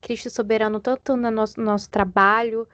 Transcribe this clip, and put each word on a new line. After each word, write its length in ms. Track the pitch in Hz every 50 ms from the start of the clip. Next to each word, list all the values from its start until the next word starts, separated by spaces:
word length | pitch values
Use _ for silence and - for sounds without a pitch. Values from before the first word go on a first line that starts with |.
Cristo 280 | - - 240 220 - 247
soberano 500 | - - 226 208 220 220 220 214 214 214
tanto 360 | 208 247 254 269 _ - 269
no 120 | 247 240 233
nosso, 300 | 226 220 214 214 - -
no 60 | 226
nosso 240 | 214 208 202 208 -
trabalho, 760 | - 214 196 185 180 202 196 196 208 220 233 233 220 226 226 _